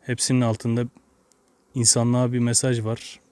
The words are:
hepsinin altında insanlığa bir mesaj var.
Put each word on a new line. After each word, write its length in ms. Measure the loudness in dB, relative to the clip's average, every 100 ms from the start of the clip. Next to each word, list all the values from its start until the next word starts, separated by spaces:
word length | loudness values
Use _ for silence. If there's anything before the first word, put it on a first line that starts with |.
hepsinin 400 | -6 -4 0 2
altında 440 | 2 0 -2 -2 -4 -8 _ _ _ _ _ _ _
insanlığa 580 | -2 2 4 2 2 0
bir 60 | 0
mesaj 460 | 0 0 0 -2
var. 360 | -2 -6 -10 -20 _